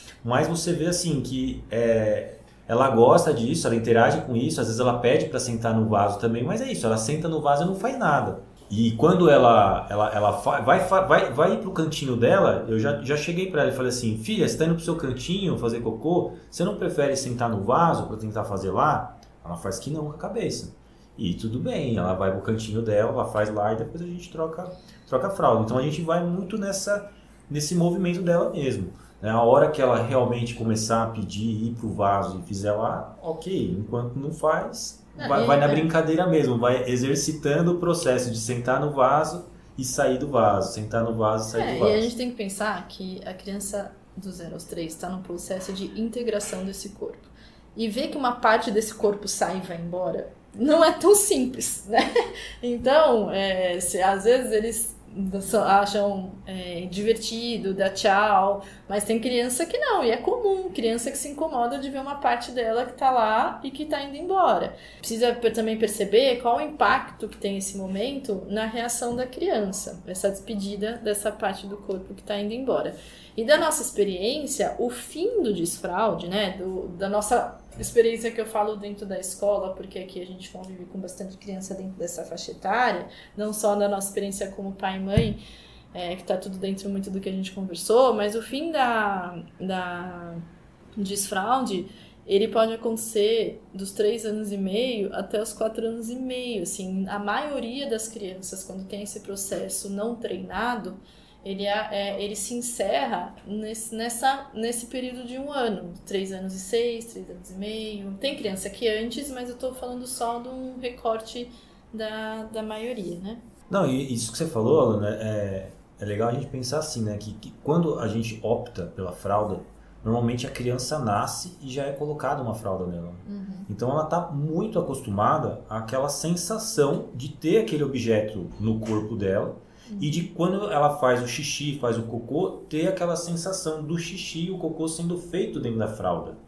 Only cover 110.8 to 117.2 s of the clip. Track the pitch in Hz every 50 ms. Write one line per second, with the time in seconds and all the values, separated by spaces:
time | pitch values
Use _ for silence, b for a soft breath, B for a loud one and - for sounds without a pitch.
110.8 | 254 240 240 - - 226 220 220 - - - 247 240 B B B B B B B
111.8 | B - - 214 220 214 220 220 220 220 220 220 220 220 220 220 214 214 214 220
112.8 | 226 247 247 220 185 170 170 175 190 202 233 - - - - - - - 190 196
113.8 | 170 135 127 131 - 131 120 117 - - - - 165 165 - 110 110 123 156 156
114.8 | 127 113 107 101 104 104 110 - 110 107 107 104 101 98 95 95 95 - - -
115.8 | - - - - 104 104 104 104 113 120 123 - - - - 127 123 123 147 156
116.8 | 156 - - 120 110 104 104 101